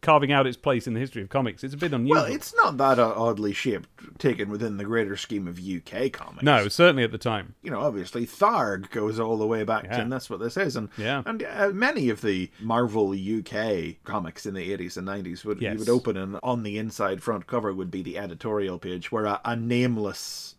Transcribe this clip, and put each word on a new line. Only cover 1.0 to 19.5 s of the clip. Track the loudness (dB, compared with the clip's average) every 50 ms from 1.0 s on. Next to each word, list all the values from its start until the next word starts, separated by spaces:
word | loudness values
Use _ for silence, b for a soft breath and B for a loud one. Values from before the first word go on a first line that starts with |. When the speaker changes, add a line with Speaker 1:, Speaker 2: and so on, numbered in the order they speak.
Speaker 1:
history | -4 -4 -6 -10
of | -8 -4
comics. | -2 0 0 0 -4 -6 -10
It's | -10 -6
a |
bit | -4 -4 -2 0
unusual. | 0 4 6 6 6 4
Speaker 2:
Well, | 2 -2
it's | -4 -6 0 4
not | 4 4 4 4 4
that | 4 6 6 6
o-, | 6 4 4
oddly | 2 2 2 2 2 0 0 -2
shaped, | 0 0 0 -2 -2 -4 -10 _ -20 -20 -20 -12 0
taken | 2 2 2 2 0 -4
within | -2 -4 -4 -4 -4 -4
the | -4
greater | 0 0 0 0 0 -2 -6
scheme | -6 -6 -4 -4 -4
of | -4 -6 -8
U | -6 -6 -6 -6 -6
K | -8 -4 -2 -2 -2
comics. | -2 -6 -12 -16 -8 0 4
Speaker 1:
No, | 4 6 6 4 2
certainly | 4 6 8 8 8 6 2
at | 0 0
the | -2
time. | -2 -2 -2 -2 -4 -8 -14 _ -10
Speaker 2:
You | -8
know, | -4 -2
obviously, | -2 -2 -2 -2 -6 -6 -6 -6 -6
Tharg | -6 0 2 2 4 4 4 2 0 0 -2 -4 -6
goes | -4 -2 -2 0 0 0
all | 0 0 0
the | 0 2
way | 2 2 0 0
back | 0 0 -2 -2
to, | -2
Speaker 1:
Yeah. | -4 -2
Speaker 2:
and | -2 -2
that's | -4 -6 -6 -8
what | -8 -6
this | -6 -4 -2
is. | -2 -2 -2 -2
And, | -4 -6 -6 -8
Speaker 1:
Yeah. | -6 -4 -2 -2 -2 -4
Speaker 2:
and, | -4 -6 -6 -6
uh, | -8 -2 0 0 2 2
many | 2 0 0 2 2 2 0
of | 0 2 2
the | 0 2 2 -2 -4 -8 -8
Marvel | -4 0 2 2 2 2 4 2 2 2 2
U | -2 -2 -2 -2 -2 -4
K | -4 -4 -2 0 0 0 0 -2 -4 -8 -10 _
comics | -6 -6 -4 -4 -6 -8 -10 -10
in | -8 -6
the | -6 -6 -4 -4
eighties | -6 -6 -8 -8
and | -8 -6
nineties | -6 -6 -6 -6 -8 -8 -8 -6
would, | -6 -4 -4
you | -2 -4
Speaker 1:
Yes. | -4 -2
Speaker 2:
would | 2 2
open, | 2 4 2 0 -2
and | -2 -4 -6 -8 -4 -2
on | -2 -2 -2 -2
the | -4 -4 -4
inside | -4 -6 -4 -2 -2 -2 -2 -2 -2
front | -4 -4 -4 -4
cover | -4 -4 -2 -2 -2 -2
would | -2 -4 -6
be | -6 -6 -6
the | -6 -6
editorial | -6 -8 -8 -10 -8 -4 -2 -2 0 0 -2 -4 -6
page, | -6 -6 -8 -6 -6 -4 -2
where | -2 0
a, | 0 0 -2 -2
a | -4